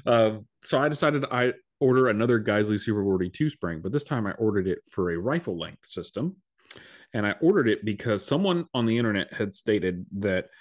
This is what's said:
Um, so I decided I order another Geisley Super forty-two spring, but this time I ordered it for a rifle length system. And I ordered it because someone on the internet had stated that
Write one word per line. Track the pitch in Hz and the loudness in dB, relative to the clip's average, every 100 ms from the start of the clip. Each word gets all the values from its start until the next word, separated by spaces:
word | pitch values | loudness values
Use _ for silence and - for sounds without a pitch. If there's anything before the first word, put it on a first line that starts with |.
Um, | 131 117 110 107 - _ | 2 4 4 0 -12 _
so | - 143 | -2 0
I | 147 | 0
decided | 147 156 147 135 | 0 0 0 0
I | 123 123 - _ - | 0 0 0 _ 0
order | 135 127 127 | 4 6 4
another | 104 120 117 | 4 2 2
Geisley | 107 104 107 104 | 2 2 2 0
Super | - 104 | 0 0
forty-two | 98 92 90 - 151 | 2 0 0 -2 -2
spring, | - 87 80 | -2 -6 -6
but | 92 | -4
this | 143 | -4
time | - 131 104 | -4 -4 -4
I | |
ordered | - 110 101 92 | 0 0 2 0
it | 87 - | -2 -6
for | - 90 | -4 -2
a | 85 | -2
rifle | 104 165 131 85 | -2 -4 -4 -6
length | 80 - - | -8 -12 -16
system. | - 80 - 156 190 _ _ - - - - _ | -12 -10 -6 -6 -6 _ _ -20 -20 -20 -20 _
And | 117 | -2
I | 104 101 | -2 2
ordered | 165 196 120 | 2 4 4
it | 104 | 2
because | 107 101 123 104 - | -2 -4 -2 -2 -2
someone | 143 196 175 160 | -2 0 -2 -2
on | 127 117 | -2 0
the | 117 | 0
internet | 117 101 - | 0 -2 -4
had | - 104 | -4 -6
stated | - - 107 92 90 92 101 | -4 0 0 0 -4 -8 -4
that | 101 92 - _ | -2 -2 -4 _